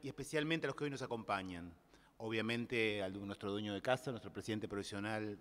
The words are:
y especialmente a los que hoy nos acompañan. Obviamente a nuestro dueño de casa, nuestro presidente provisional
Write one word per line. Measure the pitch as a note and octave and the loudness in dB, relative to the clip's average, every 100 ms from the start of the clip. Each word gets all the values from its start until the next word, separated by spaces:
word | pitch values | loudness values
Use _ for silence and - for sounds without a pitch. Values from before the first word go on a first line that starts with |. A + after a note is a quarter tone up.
y | C3+ | -8
especialmente | - C3+ D#3 D#3 E3 C#3+ | -6 0 2 4 2 0
a | |
los | - | 0
que | |
hoy | D3 | -2
nos | C3+ | -2
acompañan. | B2 A#2 G#2 G2 F#2+ F2 E2+ E2+ - - - - | -2 -2 2 0 0 -4 -8 -12 -20 -20 -20 -8
Obviamente | A2+ A2+ A2 A#2 A2+ A#2+ A2 G#2 | 0 2 2 2 2 4 4 4
a | F#2+ | 0
nuestro | G2+ G2 G2 G2+ | -2 -6 -4 -2
dueño | G2+ G#2 | 0 0
de | G2 | 0
casa, | B2+ B2+ C#3+ | 2 2 0
nuestro | A2+ G2 | -6 -6
presidente | G#2 G#2+ A2 G2 | -6 -2 -2 -2
provisional | G2+ F#2+ G2+ G#2 A2 G#2+ G2+ | -2 -2 -2 0 0 -2 -6